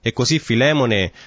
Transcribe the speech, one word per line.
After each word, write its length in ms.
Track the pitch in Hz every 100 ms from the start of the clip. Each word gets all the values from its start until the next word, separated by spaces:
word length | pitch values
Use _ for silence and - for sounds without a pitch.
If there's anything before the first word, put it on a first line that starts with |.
E 100 | 117
così 260 | - 123 160
Filemone 720 | - 117 139 151 123 104 92 -